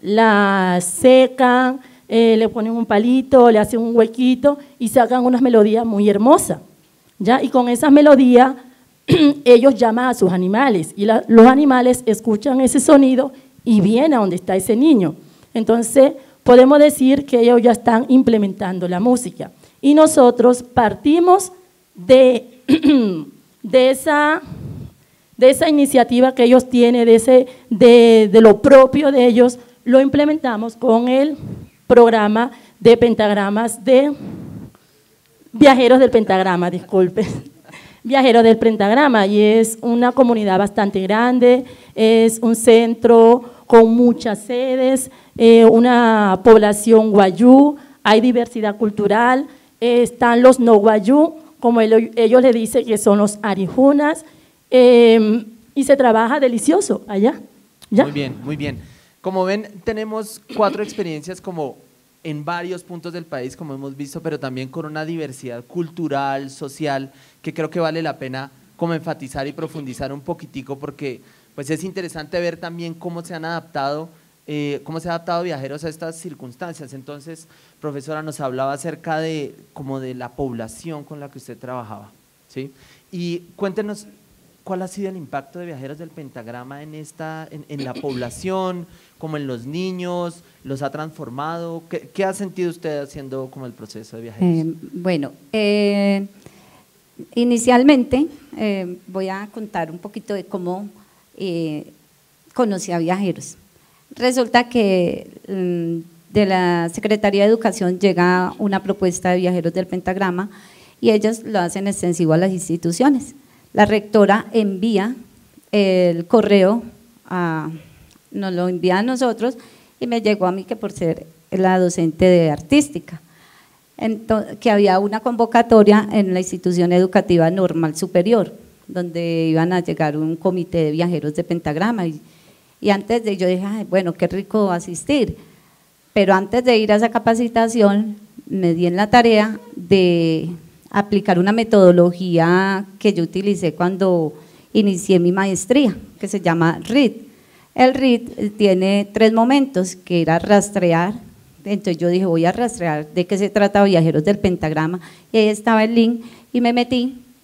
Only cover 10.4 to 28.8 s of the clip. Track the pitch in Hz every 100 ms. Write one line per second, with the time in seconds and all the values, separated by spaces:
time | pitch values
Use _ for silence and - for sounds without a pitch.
10.4 | 185 208 269 202 156 - 202 220 - 226
11.4 | 233 262 294 254 247 247 - 208 233 214
12.4 | 285 262 262 285 262 285 269 254 269 -
13.4 | _ _ - 214 190 226 311 269 196 175
14.4 | - 190 185 220 302 262 175 - _ _
15.4 | _ 233 226 233 226 277 269 - - _
16.4 | - 247 254 294 294 285 262 277 277 247
17.4 | 233 240 233 240 - 226 208 262 240 226
18.4 | 202 185 202 185 175 180 226 247 190 -
19.4 | - _ _ _ 269 294 311 311 247 240
20.4 | 240 247 - - 220 196 294 320 349 370
21.4 | 381 - _ _ _ - 180 262 254 240
22.4 | - - - 302 294 285 214 175 147 -
23.4 | _ _ 214 254 254 262 320 294 294 311
24.4 | 285 - - - - _ _ _ _ -
25.4 | 254 269 320 294 277 262 240 240 254 262
26.4 | 233 254 254 247 240 247 233 226 226 254
27.4 | 254 - _ 208 240 240 233 226 214 208
28.4 | 220 196 285 269